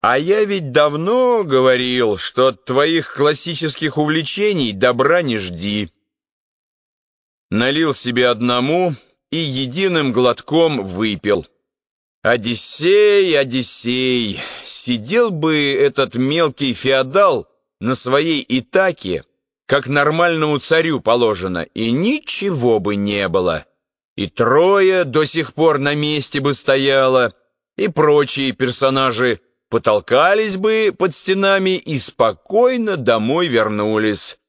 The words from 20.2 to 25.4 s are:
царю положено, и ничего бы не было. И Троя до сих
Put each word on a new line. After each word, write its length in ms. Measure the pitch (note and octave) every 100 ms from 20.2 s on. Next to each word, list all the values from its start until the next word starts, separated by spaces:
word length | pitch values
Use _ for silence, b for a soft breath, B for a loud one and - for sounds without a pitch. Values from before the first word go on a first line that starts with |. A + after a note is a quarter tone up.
| F3 E3 D#3 D3
царю 420 | - D#3+ E3 C#3
положено, 640 | G#2+ A#2+ A#2 G2+ F#2 F2 D#2+
и 160 | - A2+
ничего 920 | B2 G3 D4+ - - G3+ D#3+ A#2+ A2
бы 160 | F#2+ G#2
не 320 | G2+ G2+ F#2+
было. 380 | F2 F2+ D#2+ - _ _ _ _ -
И 120 | G2
Троя 760 | - A#2 C3+ F3 G3 F#3+ F#3
до 200 | E3 B2+
сих 280 | D#3 D#3+